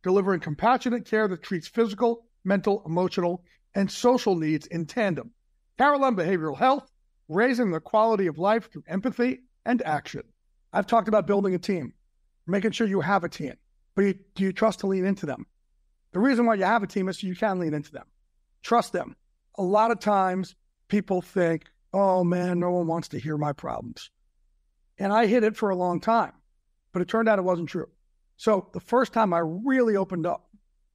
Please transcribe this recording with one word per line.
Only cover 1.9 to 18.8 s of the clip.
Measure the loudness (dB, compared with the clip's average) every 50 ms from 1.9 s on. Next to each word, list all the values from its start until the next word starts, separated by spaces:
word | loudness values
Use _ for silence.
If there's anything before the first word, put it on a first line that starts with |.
| 0 0 0 0 0 -2 _ _ _ _ _
mental, | 0 0 0 2 0 -2 -2 -2
emotional, | -4 -2 0 0 0 0 -2 -2 -2 -2 -4 _ _ _ _ _ _ _
and | -2 -2 -2
social | -2 0 2 2 2 4 2 0 0
needs | 0 0 0 -2 -2 -4
in | -6 -6 -6 -6
tandem. | -6 -4 -2 -2 -2 -2 -4 -8 -14 _ _ _ _ _ _ _ _ _ 0
Carelon | 2 2 4 4 2 0 2
Behavioral | 0 0 0 0 0 -2 -4 -2 2
Health, | 2 2 2 2 -2 _ _ _ _ _ _ _ _ -4
raising | 0 2 2 2 2 2 0 0
the | 0 -4
quality | _ 0 2 2 4 4 2 2 0
of | -2 -2
life | -2 0 0 0 0 -2 -6
through | _ -20 -12 -6
empathy | -6 -4 -4 -4 -2 0 0 -2 -2 -4 _ _ _ _ _
and | -2 -2 -2
action. | 0 -2 -4 -4 -6 -10 -14 -14 -14 _ _ _ _ _ _ _ _ _
I've | -4 -4 -2 2
talked | 2 2 2
about | 4 0 0 2 2
building | 0 0 2 0 -2
a | -2
team, | -2 -2 -4 -4 -4 -8 _ _ _ _ _ _ _ _ _ _ _ -2
making | -2 0 0 -2
sure | 0 0 0 0
you | 0 0
have | 0 0 0 0
a | 0 -4
team. | -8 -8 -10 -10 -10 _ _ _ _ _ _ _ _
But | 2 2
you, | 2 0 -2 -10 _ _
do | -2
you | -2 -2
trust | 0 0 0 0 0 -2
to | -4 -2
lean | -2 0 0
into | 0 -2 -2 -4
them? | -8 -8 -10 -12 _ _ _ _ _ _ _ _ _ _ _ _ _
The | -2 0
reason | 2 2 4 4 4
why | 2 2
you | 2 2
have | 2 2 0
a | 0 -2
team | -2 -2 -2 -2
is | -4 -6
so | -6 -8
you | -4
can | -2 -2 -2 0 -2
lean | -2 -2 -4
into | -4 -6 -10
them. | -16 -18 -18 _ _ _ _ _ _ _ _ _ _ _ -2
Trust | 2 2 2